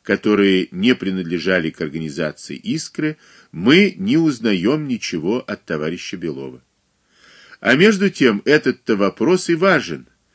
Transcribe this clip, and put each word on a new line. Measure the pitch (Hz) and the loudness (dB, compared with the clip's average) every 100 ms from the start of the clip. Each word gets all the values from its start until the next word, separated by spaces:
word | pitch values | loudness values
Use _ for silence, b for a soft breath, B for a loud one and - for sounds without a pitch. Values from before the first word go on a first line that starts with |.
которые | - 98 107 104 101 92 - | -4 -2 2 4 4 4 0
не | 90 113 123 | 0 0 2
принадлежали | 98 95 85 87 85 92 80 | -2 -4 -4 -4 0 0 -2
к | - | -6
организации | 80 80 78 71 78 - - 71 | -8 -6 -8 -6 -6 -6 -14 -10
«Искры», | 107 156 - - 151 151 b b b | -6 -6 -6 -6 -6 -8 b b b
мы | 80 104 175 202 - | -2 4 6 4 0
не | 98 156 | 0 2
узнаем | 160 123 113 95 98 151 143 | 2 0 -2 0 0 -2 -2
ничего | 117 - 85 82 123 | -6 -6 -4 -2 -4
от | - 101 | -4 -10
товарища | - 80 78 87 - 92 | -8 -6 -6 -8 -10 -10
Белова. | 82 67 67 64 _ _ _ _ b b b b b b | -8 -8 -12 -16 _ _ _ _ b b b b b b
А | - 131 | 0 4
между | 208 196 196 | 4 4 0
тем, | - 127 101 | 2 2 2
этот-то | - 151 147 120 - 104 | 2 2 2 -2 -2 0
вопрос | 98 - 120 180 - | 0 0 0 2 0
и | |
важен, | 165 190 156 92 73 - _ _ | 0 2 0 -2 -10 -12 _ _